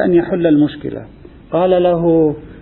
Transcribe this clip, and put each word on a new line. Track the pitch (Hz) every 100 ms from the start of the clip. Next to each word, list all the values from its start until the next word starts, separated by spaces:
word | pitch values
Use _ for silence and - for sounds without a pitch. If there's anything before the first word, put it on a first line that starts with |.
| 190
أن |
يحل | 170 170 185 170
المشكلة، | 147 147 - 135 113 110 - - - -
قال | 160 185 180
له: | 180 170 170 165 156 151 - -